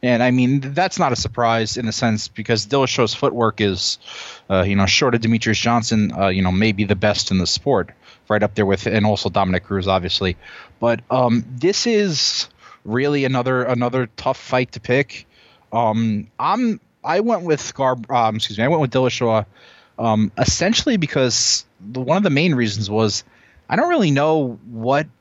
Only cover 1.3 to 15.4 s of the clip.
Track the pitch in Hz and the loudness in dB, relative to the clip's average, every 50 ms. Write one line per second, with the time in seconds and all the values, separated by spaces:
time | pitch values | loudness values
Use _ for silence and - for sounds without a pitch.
1.3 | - - 120 113 113 113 113 107 - 120 123 110 107 - - 117 110 107 - - | -2 0 0 2 2 2 0 -2 -4 -4 -4 -4 -4 -2 0 0 0 -2 -4 -8
2.3 | _ - 107 - 120 107 104 - - 139 135 123 - - 120 107 - - - 139 | _ -12 -2 -2 -2 -2 0 0 0 2 2 2 2 0 0 0 0 0 0 0
3.3 | - 120 117 110 107 - 110 101 95 92 - - - - - - - - - - | 2 2 0 0 2 2 0 0 0 0 -2 -4 -6 -6 -10 -18 -18 -16 -16 -18
4.3 | - - _ _ 98 95 - 101 101 98 98 95 - - 151 131 120 117 113 113 | -18 -20 _ _ 2 2 2 2 2 2 2 2 2 2 2 2 2 2 2 2
5.3 | 117 113 - 117 110 - - 117 117 120 113 - 117 110 107 101 58 73 95 98 | 0 0 2 0 0 0 2 2 2 2 0 0 0 0 0 0 0 0 0 0
6.3 | 92 92 95 92 90 92 107 110 104 95 107 95 101 92 101 107 101 - - - | 2 2 2 2 2 2 2 2 2 0 0 0 0 2 2 0 0 0 -2 -2
7.3 | 95 92 90 85 - - - 139 135 104 87 - - _ _ - - _ _ _ | 0 0 0 0 -2 -4 -2 0 0 0 -2 -4 -8 _ _ -20 -20 _ _ _
8.3 | 107 104 101 104 101 - 104 98 98 95 - 113 101 110 104 107 107 98 - - | 0 0 0 0 0 0 0 0 0 0 -2 -2 0 2 2 2 0 0 -2 -2
9.3 | 87 104 98 92 92 90 - - 101 98 92 98 95 92 87 90 - - 98 92 | 0 0 0 0 0 -2 -2 -4 -6 -4 -2 0 0 0 0 -2 -4 -2 -2 -2
10.3 | 87 - - - - - - - - _ - 117 117 - - _ - 131 127 120 | -4 -4 -10 -20 -20 -20 -20 -20 -12 _ -2 -2 -2 -2 -4 _ 0 0 2 2
11.3 | 117 120 113 123 131 123 127 175 202 - - 240 233 208 208 196 160 135 - - | 2 0 -2 -4 -10 -2 -2 -2 0 0 -2 0 2 2 2 0 -2 -2 -2 -2
12.3 | - - - - _ _ - - - - _ - 107 123 135 143 147 143 135 127 | -2 -4 -8 -10 _ _ -20 -20 -20 -20 _ -4 -2 0 0 0 0 0 0 0
13.3 | 131 127 120 131 131 127 127 120 127 120 123 123 120 131 127 113 _ - - 131 | 0 0 0 0 0 0 0 0 0 0 0 0 0 -2 -4 -4 _ -6 -4 -4
14.3 | 135 - - - - 127 127 123 - - - - 123 135 143 - - - - _ | -4 -4 -6 -2 0 0 0 -2 -6 -16 -4 -2 0 0 0 -2 -6 -20 -20 _
15.3 | _ _ | _ _